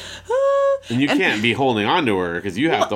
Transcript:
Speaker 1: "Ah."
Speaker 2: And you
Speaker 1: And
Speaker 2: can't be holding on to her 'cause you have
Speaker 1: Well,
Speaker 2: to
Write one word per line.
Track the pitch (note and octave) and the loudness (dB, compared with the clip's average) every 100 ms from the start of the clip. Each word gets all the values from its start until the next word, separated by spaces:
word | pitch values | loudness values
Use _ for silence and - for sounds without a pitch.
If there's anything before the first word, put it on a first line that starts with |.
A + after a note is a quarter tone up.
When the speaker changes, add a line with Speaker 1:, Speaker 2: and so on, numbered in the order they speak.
| - - - | -16 -16 -4
Speaker 1:
"Ah." | B4+ C#5 C#5 C#5 C#5 - | 0 2 2 0 -2 -2
Speaker 2:
And | A#2+ | -2
you | D3 | 0
Speaker 1:
And | G#3 | 2
Speaker 2:
can't | F3+ G#2+ | 2 2
be | A#2 | 0
holding | G#2+ C3+ A2 | 2 0 2
on | G#2+ F3 B2+ | 2 2 2
to | F#2+ | 0
her | F2 E2+ | -2 -4
'cause | G2 F2+ | -6 -2
you | D#3+ | 0
have | A#2+ | 0
Speaker 1:
Well, | |
Speaker 2:
to | - | 0